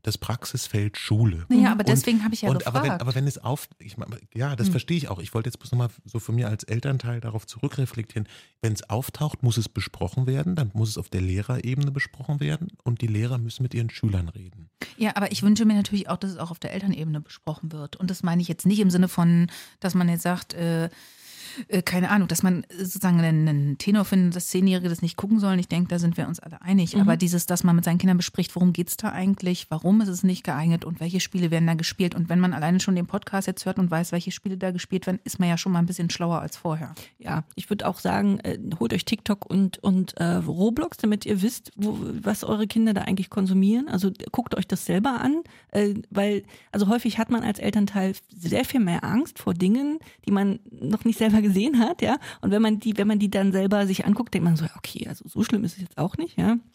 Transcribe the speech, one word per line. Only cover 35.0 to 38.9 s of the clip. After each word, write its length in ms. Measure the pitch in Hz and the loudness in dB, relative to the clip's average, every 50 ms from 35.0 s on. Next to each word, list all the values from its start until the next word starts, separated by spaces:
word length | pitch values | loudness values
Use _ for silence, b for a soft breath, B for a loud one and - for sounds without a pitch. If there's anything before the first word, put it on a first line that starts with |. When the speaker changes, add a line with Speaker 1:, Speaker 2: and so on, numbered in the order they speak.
| - | -2
Speaker 2:
werden, 120 | 190 185 - - | -4 -4 -4 -6
ist 140 | - - - | -6 -2 0
man 100 | 180 175 | 2 2
ja 80 | 170 | 2
schon 160 | 165 - 190 | 0 0 2
mal 60 | 180 170 | 2 2
ein 80 | 170 | 2
bisschen 240 | 175 175 - 170 170 | 2 0 -2 -4 -4
schlauer 300 | - - 170 170 170 151 | -2 -2 -2 -2 -2 -2
als 180 | 160 156 - - | -4 -6 -8 -8
vorher. 360 | - 170 156 160 156 - 160 B B B B _ | -6 -4 -4 -6 -8 -10 -14 B B B B _
Speaker 3:
Ja, 260 | - - 151 160 - - - | -8 -6 -4 -4 -6 -6 -10
ich 160 | 190 - - | -12 -6 -4
würd 140 | 208 202 - | -4 -2 -2
auch 160 | 196 - - | -2 -2 -2
sagen, 380 | - 185 196 202 202 202 196 - | -2 -2 0 2 2 2 2 0
äh, 180 | - - - - - - 165 - | -2 -4 -6 -6 -6 -6 -4 -2
holt 140 | 233 226 | -2 0